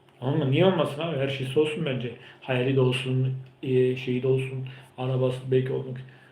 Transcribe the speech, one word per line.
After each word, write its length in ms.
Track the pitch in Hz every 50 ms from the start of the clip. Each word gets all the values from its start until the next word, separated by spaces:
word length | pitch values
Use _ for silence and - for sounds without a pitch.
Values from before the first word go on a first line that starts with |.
| _ _ _ -
Anladın 260 | 127 131 - - 147
mı? 40 | 131
Niye 140 | 135 160 185
olmasın 380 | 190 185 156 139 - 135 147
abi? 160 | 165 170 151 131
Her 100 | 135 135
şeysi 320 | 131 131 127 131 - 151
olsun 260 | 151 156 151 175 156
bence. 280 | 139 127 117 123 117 - - - - - -
Hayali 360 | - - 127 123 123 139 131
de 40 | 135
olsun, 560 | 127 127 123 - - 127 131 131 131 131 131 - - - - _
e, 340 | - 131 127 127 127 127 127
şeyi 260 | 131 - 127 123 127
de 60 | 135 131
olsun, 400 | 131 131 131 - 131 131 - - - - - - - 127
arabası 520 | 127 131 131 127 127 127 127 - - 131
belki 220 | 131 131 127 131
olmak. 280 | 131 131 131 131 127 - - - - - - -